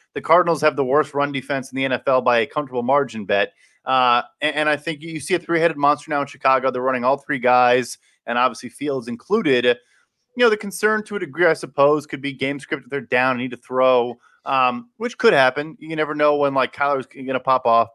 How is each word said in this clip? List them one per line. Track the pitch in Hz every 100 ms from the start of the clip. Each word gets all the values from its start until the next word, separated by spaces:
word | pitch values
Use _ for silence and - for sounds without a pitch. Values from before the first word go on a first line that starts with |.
| _
the | 143
Cardinals | 123 170 170 156
have | 151 139
the |
worst | 127 143 143
run | 143 143
defense | 135 127 139 -
in | 131
the |
N | 135
F | 123 -
L | 131
by | 123 120
a | 107
comfortable | 151 139 123
margin | 120 143 131 110
bet. | 98 101 101 _ _ _
Uh, | - 131 123 120 - -
and, | 151 147
and | 151
I | 143
think | 165 147
you, | 165
you | 156
see | -
a | 175
three-headed | 165 165 165 147
monster | 143 143 156
now | 143
in | 139
Chicago. | - 135 131 131
They're | 123
running | 127 127
all | 123 139
three | - 139
guys, | 123 123 123 127 117 - _ _ -
and | 120
obviously | 127 110 123
Fields | - 143 135 117
included. | 117 - 214 165 123
You | 120 240 _ _ _ _ _ 247
know, | 247
the | 214
concern | 202 - 214 214
to | 208 202
a |
degree, | 165 139 170
I |
suppose, | 156 147 - 143 151 -
could | 139
be | 143
game | 139 135 143
script | - 147
if | -
they're | 139
down | 120 123 131
and | 123
need | 127
to | 120
throw, | - 127 127 127 120 117 _ _
um, | 139 135 127 120 120 -
which | 233 -
could | 233
happen. | 156 127 131 156 -
You | 156 156
never | 151
know | 151 147 147
when, | 143
like, | 135 123
Kyler's | - 143 135 123
g-, | 143
gonna | 131 131
pop | 131 131 120
off, | 113 113